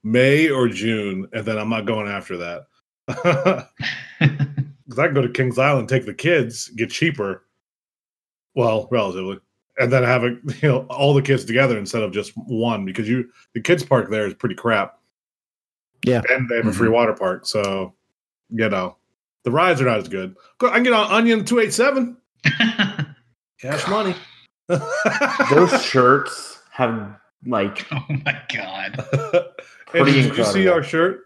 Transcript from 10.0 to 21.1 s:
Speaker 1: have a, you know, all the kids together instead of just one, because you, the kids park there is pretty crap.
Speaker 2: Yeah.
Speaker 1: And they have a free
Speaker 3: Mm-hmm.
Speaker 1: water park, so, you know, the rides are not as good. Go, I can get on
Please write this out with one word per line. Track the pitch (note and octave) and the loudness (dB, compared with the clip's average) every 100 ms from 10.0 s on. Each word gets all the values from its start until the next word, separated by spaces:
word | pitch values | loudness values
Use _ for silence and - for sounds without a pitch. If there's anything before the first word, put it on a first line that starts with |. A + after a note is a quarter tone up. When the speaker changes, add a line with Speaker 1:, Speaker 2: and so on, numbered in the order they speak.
Speaker 1:
have | A#2+ B2 | 4 2
a, | B2 A#2+ D3 - | 0 -4 -10 0
you | D3+ | 2
know, | B2+ - | 2 -2
all | - C#3 | 0 4
the | C#3 | 4
kids | C3+ C3 | 4 0
together | G2+ A#2 C3+ A2 | 0 2 2 0
instead | G2+ A#2 | -2 -4
of | G#2+ | -2
just | G2 G2+ - | -4 -6 -10
one, | - A2+ A#2 A2 | -6 -2 0 -2
because | F#2+ F#2 G#2+ | -4 -6 -2
you, | B2+ A#2+ _ _ | -2 -2 _ _
the | A#2+ | -8
kids | A#2 E3+ | 0 0
park | - B2+ F#2 | 2 0 2
there | G#2+ G#2 | -2 -4
is | |
pretty | - A#2+ | -2 -6
crap. | F#2 A#2 G#2+ G2 - _ _ _ _ _ _ _ _ _ _ | -2 0 0 0 -8 _ _ _ _ _ _ _ _ _ _
Speaker 2:
Yeah. | - B2 G#2+ | 0 0 2
Speaker 1:
And | C3 B2 | 0 0
they | A#2 | 0
have | A2+ | 0
a | |
free | G2 A2+ | 2 2
Speaker 3:
Mm-hmm. | |
Speaker 1:
water | A#2 A#2 | 4 2
park, | G#2 F#2+ F2+ - | 0 -4 -4 -4
so, | G#2+ G2+ G2 F#2 _ _ _ _ _ _ | -2 -2 -4 -6 _ _ _ _ _ _
you | A2+ A2 | -2 0
know, | G2 F#2 - _ _ _ _ | 0 -4 -8 _ _ _ _
the | - | -2
rides | C#3 F3+ D#3+ | 2 2 2
are | B2+ | 2
not | A2 | 0
as | G2 | -2
good. | F#2+ F#2 - _ _ | -8 -8 -12 _ _
Go, | B3 | 0
I | |
can | G3+ | 2
get | B3 | 4
on | A3+ G#3 | 2 2